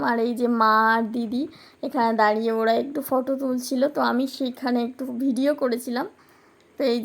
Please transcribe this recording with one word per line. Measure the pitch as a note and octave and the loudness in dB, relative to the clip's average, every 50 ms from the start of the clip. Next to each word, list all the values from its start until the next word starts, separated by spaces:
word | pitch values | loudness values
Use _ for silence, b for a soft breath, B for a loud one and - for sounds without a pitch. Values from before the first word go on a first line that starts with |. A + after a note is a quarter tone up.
| C#4+ | 0
আর | B3+ A#3+ A#3 | 0 0 0
এই | A3+ A#3+ A#3+ | 0 0 -2
যে | A3+ A#3+ A#3+ A#3+ A#3 | 0 0 0 2 4
মা | A3 A3 G#3+ A3 A3 A3 A3+ | 4 6 6 6 6 4 4
আর | A#3 A#3 G#3+ A3 | 2 0 -2 -4
দিদি | B3 A#3 G#3+ A#3 B3 D4 F4 B B B B B B - | -4 -4 -4 -4 -4 -4 -6 B B B B B B -8
এখানে | C4+ C4+ C#4 A#3 A3+ A3+ | -4 -2 0 0 2 2
দাঁড়িয়ে | G#3+ G#3+ G#3+ G#3+ A3 A3+ A3+ A3+ | 4 4 4 4 2 0 0 0
ওরা | A3 A3+ A3 A3+ | 0 2 2 2
একটু | A#3+ A#3+ C#4 C#4+ D4 C4 - | 2 0 -2 -4 -6 -4 -2
ফটো | C4 C4 B3+ C4 C4+ C4 C#4 | -2 -2 0 0 -4 -2 -2
তুলছিল, | C4 B3+ B3+ B3 - C4+ B3 C4 D4 | -4 -4 -4 -4 -2 -2 0 0 0
তো | D4 D4+ B3+ A#3+ | 0 0 0 0
আমি | A#3 A#3+ C4+ | 2 0 0
সেইখানে | C4+ - - C#4 B3+ B3 - B3 B3 B3 A#3+ A#3+ A#3 | -2 -4 -4 -6 -6 -6 -6 -4 -2 0 0 -2 -2
একটু | B3+ - C4 C4+ B3 A#3 C4+ | -6 -8 -8 -8 -6 -4 -2
ভিডিও | C#4 A#3+ A3+ C4 C#4+ D4+ | -2 0 0 2 0 0
করেছিলাম। | D4 D4 B3 A#3 A#3+ B3 C4 A#3 B3 D#4 G#4 - _ b b b b b b b b b _ _ - | 0 0 -2 -2 -2 -4 -6 -6 -6 -6 -6 -10 _ b b b b b b b b b _ _ -2
তো | C#4+ | 0
এই | C4 A#3 A#3+ A3 | 0 0 0 -2